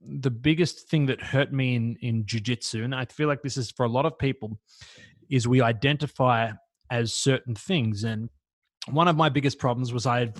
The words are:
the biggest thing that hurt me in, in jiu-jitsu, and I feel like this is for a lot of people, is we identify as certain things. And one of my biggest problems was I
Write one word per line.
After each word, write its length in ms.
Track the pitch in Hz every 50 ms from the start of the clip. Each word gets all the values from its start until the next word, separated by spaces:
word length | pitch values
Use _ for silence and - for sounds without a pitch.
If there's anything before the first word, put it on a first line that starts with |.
the 300 | - 143 139 143 127 139
biggest 580 | 117 113 123 151 160 156 175 - - - - -
thing 160 | - 156 143
that 160 | 131 120 -
hurt 320 | - - - 139 143 - 139
me 220 | 135 131 127 123
in, 200 | 120 113 117 117 -
in 240 | - 120 113 113 107
jiu-jitsu, 580 | 101 117 110 101 123 123 - - - - 110 113
and 120 | 123 135
I 100 | 131 127
feel 220 | - - - 151 143
like 160 | 143 139 -
this 140 | 135 - 139
is 120 | 120 -
for 160 | - - 127
a 40 | 117
lot 160 | 113 127 143 160
of 100 | - -
people, 420 | - 135 127 - - 110 110 - _ _ _ _ - - - - - - _ _ _ -
is 180 | 143 127 110 120
we 140 | 127 131
identify 880 | 120 117 117 104 - 143 151 143 147 139 - - 131 127 120 113 113 113 104 - _ _ _ _ _ -
as 240 | 123 120 117 107 -
certain 400 | - - 139 131 - - 127 117
things. 500 | - - - 190 156 113 110 107 101 107
And 260 | 113 110 107 113 - - _ _ _ _ _ _ _ _ _ - -
one 180 | 131 156 170 180
of 80 | 160
my 140 | 151 160 151
biggest 300 | 127 147 135 139 - -
problems 340 | - 131 120 120 127 120 123
was 120 | 120 101 131
I 260 | 120 123 123 110 107